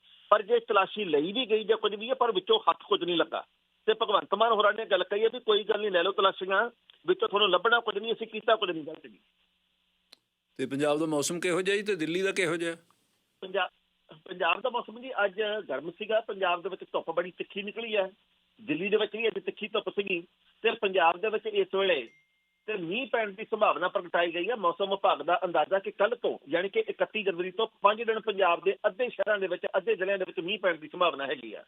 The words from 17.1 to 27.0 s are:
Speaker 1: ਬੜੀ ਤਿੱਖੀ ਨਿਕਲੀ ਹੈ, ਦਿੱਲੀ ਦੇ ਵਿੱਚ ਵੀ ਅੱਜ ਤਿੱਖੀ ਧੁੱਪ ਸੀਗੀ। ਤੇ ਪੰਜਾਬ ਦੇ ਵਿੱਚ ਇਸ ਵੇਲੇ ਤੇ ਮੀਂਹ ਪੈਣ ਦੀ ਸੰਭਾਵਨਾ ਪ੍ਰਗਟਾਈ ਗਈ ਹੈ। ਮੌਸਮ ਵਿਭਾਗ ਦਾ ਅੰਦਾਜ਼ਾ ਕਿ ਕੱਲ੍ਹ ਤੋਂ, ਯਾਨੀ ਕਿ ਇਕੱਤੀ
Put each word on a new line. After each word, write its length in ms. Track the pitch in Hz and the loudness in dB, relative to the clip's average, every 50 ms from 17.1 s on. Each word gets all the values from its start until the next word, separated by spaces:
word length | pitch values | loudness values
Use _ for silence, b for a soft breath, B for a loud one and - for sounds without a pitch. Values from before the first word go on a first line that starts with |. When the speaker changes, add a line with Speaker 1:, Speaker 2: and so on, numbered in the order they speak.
Speaker 1:
ਬੜੀ 200 | 165 170 175 185 | -4 -4 -4 -4
ਤਿੱਖੀ 320 | - - 175 - - 196 | -8 -12 -14 -10 -8 -8
ਨਿਕਲੀ 340 | 202 214 - 311 240 226 214 | -8 -8 -8 -8 -6 -2 0
ਹੈ, 140 | 202 190 190 196 _ _ _ _ _ _ _ _ _ | 0 0 -2 -6 _ _ _ _ _ _ _ _ _
ਦਿੱਲੀ 260 | 110 120 156 160 190 208 | -8 -6 -4 -4 0 0
ਦੇ 80 | 196 | 2
ਵਿੱਚ 200 | 202 214 208 - | 0 0 -2 -2
ਵੀ 120 | 220 233 220 | -4 -4 -2
ਅੱਜ 100 | - 196 | -2 -4
ਤਿੱਖੀ 300 | - 202 - - 214 214 | -6 -8 -8 -8 -10 -4
ਧੁੱਪ 200 | - 214 - 180 | -4 -4 -4 -2
ਸੀਗੀ। 380 | - 208 202 196 185 170 175 - _ _ _ _ _ _ | -4 -6 -4 -2 -4 -4 -6 -10 _ _ _ _ _ _
ਤੇ 80 | - 226 | -2 -2
ਪੰਜਾਬ 460 | 226 - 220 196 185 185 170 170 175 | 0 0 -2 0 2 4 4 4 4
ਦੇ 120 | 175 214 220 | 2 -2 -2
ਵਿੱਚ 180 | 214 214 - | -2 -2 -4
ਇਸ 280 | 220 208 202 185 - - | -2 0 0 0 0 0
ਵੇਲੇ 340 | 190 196 190 170 135 117 113 - _ _ _ _ _ _ _ _ _ _ | 0 2 2 2 0 -2 -6 -14 _ _ _ _ _ _ _ _ _ _
ਤੇ 100 | - 214 | -8 -6
ਮੀਂਹ 300 | 196 170 160 196 247 269 | -6 -4 -4 -4 -4 -4
ਪੈਣ 260 | 220 - 233 220 202 | -2 -2 -2 -2 -4
ਦੀ 120 | 190 202 - | -6 -10 -8
ਸੰਭਾਵਨਾ 440 | - 220 214 214 180 147 151 175 180 | -6 0 2 2 2 4 2 -2 -2
ਪ੍ਰਗਟਾਈ 460 | - 202 175 170 - 175 175 175 156 | -2 -4 -4 0 0 2 2 2 0
ਗਈ 160 | 175 175 208 | -2 -2 -2
ਹੈ। 60 | 247 | -2
ਮੌਸਮ 340 | 220 185 170 170 - 196 190 | 0 0 0 0 0 -2 -2
ਵਿਭਾਗ 320 | 196 190 - 190 160 - | -2 2 2 2 2 2
ਦਾ 180 | 143 160 175 175 185 | 2 0 0 0 0
ਅੰਦਾਜ਼ਾ 340 | 180 165 156 151 139 190 196 | 0 0 0 2 2 0 -2
ਕਿ 120 | - 214 | -2 -4
ਕੱਲ੍ਹ 240 | - - 196 226 233 | -2 0 0 0 0
ਤੋਂ, 240 | - - 170 117 - - 139 | -2 -2 -4 -4 -4 -4 -2
ਯਾਨੀ 200 | 156 170 190 196 | -2 -2 -2 0
ਕਿ 120 | - 226 | -2 -2
ਇਕੱਤੀ 420 | 220 - 196 - | -2 -2 -2 -2